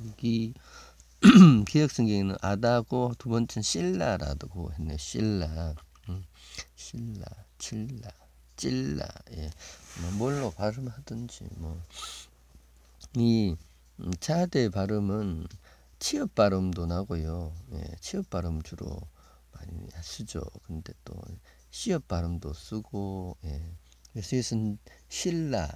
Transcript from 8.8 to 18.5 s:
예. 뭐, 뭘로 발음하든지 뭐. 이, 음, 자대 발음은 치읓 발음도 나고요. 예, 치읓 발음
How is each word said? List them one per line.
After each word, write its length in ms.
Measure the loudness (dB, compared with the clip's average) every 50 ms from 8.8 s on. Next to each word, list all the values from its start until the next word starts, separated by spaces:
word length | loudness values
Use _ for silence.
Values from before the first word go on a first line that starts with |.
| -2 -4 -4 -4 -6 -8 -10 -16 -18 -14
예. 180 | -10 -8 -8 -8 -10 -12 -18 -20 -20 -20 -20 -18 -10 -8
뭐, 80 | -6 -6 -4 -2
뭘로 320 | -2 0 0 -2 -2 -4
발음하든지 1000 | -4 -2 -4 -4 -2 -4 -8 -10 -10 -12 -12 -10 -10 -10 -10 -10 -12 -14 -14 -14 -12
뭐. 240 | -10 -10 -8 -8 -10 -12 -14 -14 -14 -14 -14 -14 -16 -18 -20 -20 _ _ _ -20 -20 -20 -20 -20 -20 -20 -20 -20 -20 -20 -6 0
이, 380 | 4 6 6 6 6 4 2 0 -2 -6 -16 -20 -20 _ -20 _ -10
음, 100 | -6 -6 -6 -4
자대 500 | -2 0 2 2 2 2 2 2 2 2
발음은 800 | 2 0 0 0 0 0 0 0 0 0 -2 -2 -4 -4 -6 -10 -14 -18 -20 -20 -20 -20 -20 -20 -16 -8
치읓 340 | -6 -4 -2 -2 -4 -2 4
발음도 520 | 4 4 4 4 2 0 0 -2 -2 -2
나고요. 680 | -2 -2 -2 -2 -4 -4 -4 -2 -4 -4 -4 -6 -8 -10 -12 -14 -12
예, 120 | -10 -10 -10 -10 -12 -12
치읓 280 | -12 -8 -8 -8 -6 -4
발음 320 | -4 -4 -2 -2